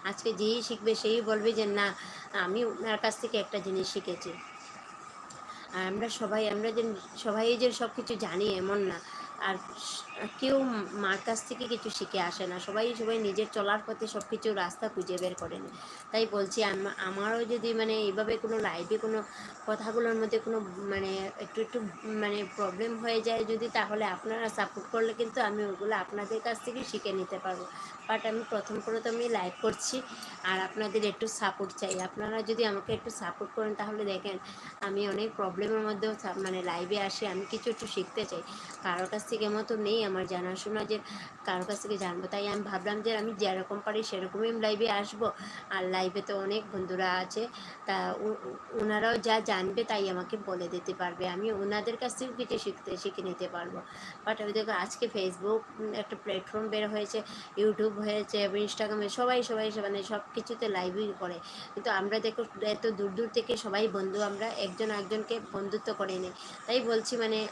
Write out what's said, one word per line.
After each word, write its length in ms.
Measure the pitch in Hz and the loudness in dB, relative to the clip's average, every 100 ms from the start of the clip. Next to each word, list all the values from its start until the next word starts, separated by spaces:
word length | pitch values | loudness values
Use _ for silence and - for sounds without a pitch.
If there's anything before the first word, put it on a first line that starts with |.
আজকে 260 | 190 202 226 | -4 0 0
যেই 240 | 190 214 240 | 2 4 2
শিখবে, 300 | 226 220 214 | 0 0 2
সেই 240 | 214 214 233 | 4 4 4
বলবে 280 | 220 214 214 | 4 4 4
যে, 120 | 220 208 | 4 4
"না, 180 | 202 202 190 - - - 202 | 4 4 2 -10 -12 -4 0
আমি 220 | 185 208 233 | 2 2 2
ওনার 300 | 175 220 208 | 0 0 4
কাছ 140 | 220 214 | 2 2
থেকে 160 | 226 214 | 0 0
একটা 200 | 196 208 | 0 -2
জিনিস 260 | 185 190 185 | 0 0 0
শিখেছি।" 400 | 196 185 175 175 165 - - - - - - - - - - - - - | -2 -4 -4 -6 -8 -12 -14 -14 -14 -16 -16 -16 -14 -14 -14 -12 -12 -8
আর 100 | 185 185 | -2 -2
আমরা 220 | 202 226 | 0 -2
সবাই, 340 | - 214 214 214 | -2 0 2 2
আমরা 200 | 202 226 | 2 0
যে 120 | 220 226 196 - - | 2 0 -2 -8 -4
সবাই 300 | 226 214 233 240 | 0 4 6 6
যে 120 | 247 | 6
সব 180 | 214 233 | 4 -2
কিছু 200 | - 220 220 | -2 -4 -2
জানি 300 | 202 175 208 | 0 2 4
এমন 240 | 190 190 202 190 | 2 2 2 2
না। 120 | 170 - - - - | 0 -8 -10 -10 -2
আর 160 | 196 185 - - | 0 0 -6 -8
স-, 220 | - - - - 214 | -6 -6 -8 -6 -6
কেউ 220 | - 262 269 262 220 180 | 0 4 6 6 2 -2
মার 240 | 202 196 196 | 0 2 2
কাছ 180 | 226 226 | 2 -2
থেকে 200 | - 247 233 | -2 -6 -2
কিছু 200 | 226 214 | -2 -2
শিখে 300 | - 190 196 | -4 -2 2
আসে 240 | 175 175 185 | 0 0 -2
না, 100 | 180 | -2
সবাই, 280 | 190 208 226 | -2 2 2
সবাই 240 | 226 220 226 | 2 0 2
নিজের 300 | 202 185 208 | 2 2 0
চলার 300 | 220 202 214 | 2 2 2
পথে 240 | 214 220 214 | 0 -4 -4
সব 180 | 214 - | -4 -4
কিছু 220 | 214 220 | 0 2
রাস্তা 320 | 202 175 - 220 | 2 0 0 -2
খুঁজে 280 | 196 180 180 | -2 -2 0
বের 160 | 180 | 0
করে 240 | 180 165 180 | -2 -6 -6
নেয়। 160 | - - - - - | -10 -12 -14 -14 -2
তাই 180 | 220 220 | 2 2
বলছি, 320 | 202 190 226 | 2 2 2
আম-, 320 | 202 190 196 - | 2 2 -2 -2
আমারও 420 | 185 196 208 233 | -2 0 0 2
যদি 240 | 226 240 233 | 2 0 2
মানে 200 | 226 220 220 | 2 2 4
এইভাবে 360 | 208 196 214 220 | 2 2 2 0
কোনো 180 | 220 226 | 2 2
লাইভে 380 | 196 165 175 214 | 0 -2 0 0
কোনো 200 | 220 220 208 - 208 - | 2 0 -2 -10 -12 -8
কথাগুলোর 520 | - 214 220 226 233 226 | -2 0 2 2 4 2
মধ্যে 220 | 220 220 | 2 2
কোনো 200 | 220 220 196 180 202 | 2 -2 -2 -6 -2
মানে 220 | 196 190 190 190 - | 0 0 -2 -4 -6
একটু, 180 | 196 - | -6 -2
একটু 180 | 220 247 208 165 220 214 | 0 0 -4 -6 -4 0
মানে 200 | 208 208 190 | 0 0 -2
প্রবলেম 400 | - 196 185 226 226 | -2 -2 0 -2 0
হয়ে 220 | 233 226 | 2 2
যায় 200 | 220 226 | 2 2
যদি, 220 | 220 220 226 | 2 0 0
তাহলে 360 | 226 202 208 202 | 0 0 2 0
আপনারা 400 | 180 220 226 226 | 0 -2 0 0
সাপোর্ট 380 | 214 196 208 - | 0 -2 -2 -2
করলে 240 | 226 226 | 2 2
কিন্তু 240 | 220 226 262 | 2 0 2
আমি 220 | 214 208 | 2 2
ওগুলো 300 | 208 180 208 208 | -2 0 0 0
আপনাদের 420 | 185 208 202 220 | 0 -4 -2 0
কাছ 160 | 233 226 | 0 -2
থেকে 180 | - 240 | -4 -4
শিখে 280 | - 214 202 | -4 -4 -2
নিতে 260 | 190 180 190 | -2 -2 -4
পারবো। 260 | 190 180 180 - - - | -4 -4 -6 -10 -10 -10
But 200 | - 220 | -2 0
আমি 180 | 220 220 | 0 -2
প্রথম, 320 | - 214 - 214 | 0 -2 -2 -4
প্রথমে 440 | 220 226 226 233 240 | -2 -2 0 0 2
লাইভ 260 | 220 180 - | 2 0 0
করছি, 360 | 220 - - 254 - - - - | 0 2 -2 -2 -6 -10 -10 -4
আর 140 | 185 190 | 0 2
আপনাদের 420 | 190 - 214 214 | 0 -2 2 4
একটু 220 | 208 190 220 | 2 0 -2
সাপোর্ট 380 | - 196 - 190 - | 0 0 0 -4 -2
চাই। 180 | 190 185 | -2 0
আপনারা 380 | 185 - 214 220 | -2 -2 -2 -2
যদি 200 | 214 226 | 0 4
আমাকে 260 | 220 196 - | 4 2 0
একটু 180 | 220 233 | -2 -2
সাপোর্ট 400 | 220 175 - 202 | -4 -4 -4 -4
করেন, 200 | - 214 | -2 -2
তাহলে 280 | 208 208 214 | -2 -2 -2
দেখেন, 320 | 202 190 196 190 - - - - | -2 -2 -4 -6 -8 -12 -14 -6
আমি 200 | 202 196 202 | 0 2 2
অনেক 200 | 196 220 | 2 -2
প্রবলেমের 480 | - 190 180 214 220 | 0 -2 0 2 2
মধ্যেও 300 | 214 208 220 | 2 0 0
সা-, 240 | 214 214 196 | 0 -4 -2
মানে 220 | 190 185 | 0 0
লাইভে 360 | 180 170 180 208 | 0 -2 0 2
আসি, 220 | 196 - 208 | 0 0 0
আমি 180 | 185 196 | -2 -2
কিছু 200 | 220 240 | -2 -2
একটু 160 | 220 214 | -2 -2
শিখতে 360 | - 180 - | -2 -2 -2
চাই, 180 | 202 175 - 208 - - | -2 -4 -8 -12 -10 -4
কারোর 280 | 190 175 185 | -2 0 0
কাছ 140 | 214 - | -2 -2
থেকে 180 | 226 208 | 0 2
মতো 260 | 214 220 220 | 0 0 0
নেই। 220 | 208 226 208 | 4 4 2
আমার 160 | 185 180 | 0 0
জানাশোনা 560 | 180 180 185 208 214 | -2 -2 -4 -2 -2
যে 120 | 208 214 - - - - | 0 -2 -2 -10 -12 -6
কারো 200 | - 185 | -2 0
কাছ 140 | 185 202 | 0 -4
থেকে 160 | 208 202 | -2 -2
জানবো। 260 | 185 175 185 | 0 -2 -2
তাই 180 | 202 202 | -2 0
আমি 140 | 208 | -2
ভাবলাম 340 | 202 190 196 208 | 0 -2 0 0
যে 80 | 214 220 | 2 2
আমি 160 | 220 196 | 0 2
যেরকম 400 | 202 185 185 208 | 2 2 -2 -2
পারি 200 | 214 214 | 0 0
সেরকমই 460 | 214 190 185 196 226 | 0 -2 -2 0 0
আমি 100 | 226 | 2
লাইভে 280 | 214 208 226 | 2 4 4
আসবো। 340 | 202 208 214 226 - 208 - - | 4 0 0 0 0 -10 -12 -2
আর 120 | 196 185 | 0 4
লাইভে 320 | 185 185 196 | 4 4 2
তো 120 | 196 196 | -2 0
অনেক 240 | 196 208 214 | 2 0 0
বন্ধুরা 380 | 196 185 185 185 | -4 0 2 4
আছে, 280 | 185 185 214 240 - - - | 2 0 -2 -4 -6 -14 -8
তা 120 | - 190 185 180 | -2 2 2 0
ও-, 200 | 214 220 | 0 -2
ও-, 180 | 190 - - | -6 -8 -6
ওনারাও 400 | 233 214 214 226 233 | 0 2 4 4 4
যা 180 | 226 220 | 4 4
জানবে 420 | 220 190 185 196 | 4 2 2 0
তাই 200 | 220 214 196 | 0 2 2
আমাকে 260 | 180 180 214 196 | 0 -2 -4 -2
বলে 200 | 180 175 | -2 -2
দিতে 240 | 180 185 | -2 -4
পারবে, 300 | 180 180 175 180 | -2 -2 0 -2
আমি 180 | 180 220 | 0 0
ওনাদের 440 | 202 202 208 208 226 | 0 0 0 0 -2
কাছ 160 | 254 | -4
থেকেও 200 | - 254 233 | -4 -6 -4
কিছু 200 | 240 226 | -2 0
শিখতে, 320 | 202 185 - 180 | -2 -6 -6 -4
শিখে 260 | 196 190 | -4 -4
নিতে 240 | 180 180 180 | -4 -2 -4
পারবো। 300 | 175 175 185 - - - - | -4 -6 -8 -10 -12 -12 -6
But 160 | 208 220 | -2 0
আমি 120 | 208 | 0
দেখো 200 | 208 214 | 0 2
আজকে 300 | 190 202 - 233 | 0 0 0 0
Facebook, 520 | 214 185 175 196 220 - | 2 0 0 2 2 0
উম, 220 | - 214 | -6 -4
একটা 220 | 214 208 214 | -2 -4 -6
প্ল্যাটফর্ম 500 | 208 185 - 214 220 | -4 -4 -2 -2 0
বের 160 | 214 208 | 0 2
হয়েছে, 300 | 214 208 220 - - - - | 0 0 -2 -4 -10 -6 4
YouTube 400 | 214 208 214 202 | 4 6 2 2
হয়েছে, 380 | 214 208 202 208 | 0 0 2 2
এবং 160 | 202 202 | 4 4
Instagram-এ 480 | 208 - 214 214 202 | 0 2 0 2 0
সবাই, 280 | 247 247 254 | 2 4 4
সবাই 240 | 240 220 220 | 4 0 0
সে-, 160 | 214 | 0
মানে 140 | 202 202 | 0 0
সব 200 | 196 208 - | 0 -4 -2
কিছুতে 340 | - 220 226 220 | -6 -4 -2 0
লাইভই 380 | 202 185 185 208 190 | 2 0 0 -2 -2
করে। 180 | 180 170 - - - | -4 -4 -10 -12 -10
কিন্তু 200 | - 226 | -2 2
আমরা 260 | 196 202 220 | 2 4 2
দেখো 220 | 220 220 220 190 208 | 2 0 -4 -2 0
এত 160 | 208 226 | 2 2
দূর 180 | 202 202 | 2 0
দূর 140 | 190 226 | 0 2
থেকে 240 | 240 220 233 | 2 2 -2
সবাই 280 | 214 196 214 | 2 2 4
বন্ধু, 300 | 196 190 202 | 2 0 2
আমরা 240 | 208 202 220 - | 0 0 -2 0
একজন 300 | 196 185 220 | -4 0 0
একজনকে 440 | 208 190 214 208 233 214 | 0 0 -2 0 -2 -2
বন্ধুত্ব 380 | 196 202 208 - | -4 -2 -2 -2
করে 220 | 214 190 185 | -2 0 0
নিই। 140 | 185 180 - - | -4 -8 -12 -10
তাই 160 | - 247 | 2 2
বলছি 300 | 233 226 220 240 | 4 2 2 0
মানে 220 | 226 220 214 | 2 2 0